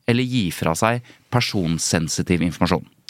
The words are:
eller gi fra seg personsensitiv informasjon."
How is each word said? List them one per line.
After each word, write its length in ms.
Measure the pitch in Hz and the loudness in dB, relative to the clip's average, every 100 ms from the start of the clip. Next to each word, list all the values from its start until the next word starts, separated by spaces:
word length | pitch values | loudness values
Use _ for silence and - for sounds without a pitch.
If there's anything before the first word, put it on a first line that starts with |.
| - | 0
eller 140 | 120 | 0
gi 280 | 127 127 87 | 0 0 -2
fra 240 | - 80 | -2 -2
seg 260 | 82 113 120 - - _ | 2 0 0 -6 -20 _
personsensitiv 1120 | 123 120 104 82 80 - 87 80 - 82 87 | 0 0 0 0 0 0 0 0 -2 0 0
informasjon." 440 | 82 73 87 87 - _ | 0 0 0 0 -4 _